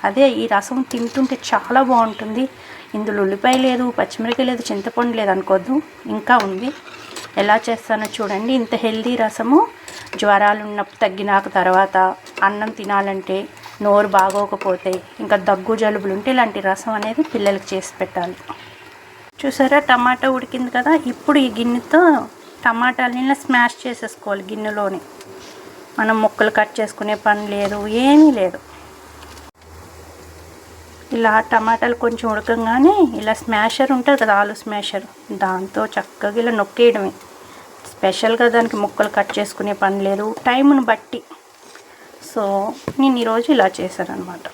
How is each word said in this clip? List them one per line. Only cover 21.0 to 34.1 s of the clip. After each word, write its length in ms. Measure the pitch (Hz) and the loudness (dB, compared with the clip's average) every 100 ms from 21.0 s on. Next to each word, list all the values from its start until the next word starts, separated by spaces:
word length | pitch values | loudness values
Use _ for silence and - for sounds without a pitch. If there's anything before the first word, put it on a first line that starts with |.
| 254 | 0
ఇప్పుడు 260 | 240 - 294 | -6 2 4
ఈ 100 | 262 214 | 4 0
గిన్నెతో 420 | 240 240 - 311 349 277 - - - - | -2 -2 2 4 6 4 0 -16 -20 -4
టమాటాలని 600 | - 226 247 247 247 247 | -2 2 0 0 -2 -2
ఇలా 100 | 262 | 0
స్మాష్ 420 | 277 - 247 240 - 254 | -2 2 2 2 0 -10
చేసేసుకోవాలి 560 | 233 214 - 214 196 190 | -10 -10 -12 -8 -8 -8
గిన్నెలోనే. 500 | 214 214 208 202 190 - - - - - - - - - - | -8 -6 -4 -4 -4 -12 -20 -20 -20 -20 -20 -20 -20 -12 -2
మనం 240 | 220 220 | 0 2
ముక్కలు 300 | 214 - 214 214 | 2 2 0 2
కట్ 160 | 214 - | -2 -2
చేసుకునే 340 | 214 - 208 | -6 -6 -6
పని 320 | 208 220 208 208 | -2 2 0 0
లేదు, 240 | 202 202 208 208 | -4 -2 -4 -4
ఏమీ 420 | 220 262 294 311 240 | 0 6 8 8 6
లేదు. 180 | 185 - - - - - - - - - - _ - - - - - - - - - - - - - - - 233 | 0 -4 -16 -20 -20 -20 -20 -20 -20 -20 -20 _ -20 -20 -20 -20 -20 -20 -20 -20 -20 -20 -20 -20 -20 -20 -8 0
ఇలా 240 | 226 220 | 4 4
టమాటాలు 540 | 220 226 220 226 240 | 4 2 2 0 0
కొంచెం 320 | 240 233 226 226 | 0 -2 -2 -2
ఉడకంగానే 600 | 214 208 233 226 240 294 415 302 226 | -4 -2 -2 0 4 4 6 2 0
ఇలా 140 | 214 | -4
స్మాషర్ 580 | 214 - 214 226 - 269 | -4 -2 0 0 0 0
ఉంటుంది 260 | 262 247 | 2 2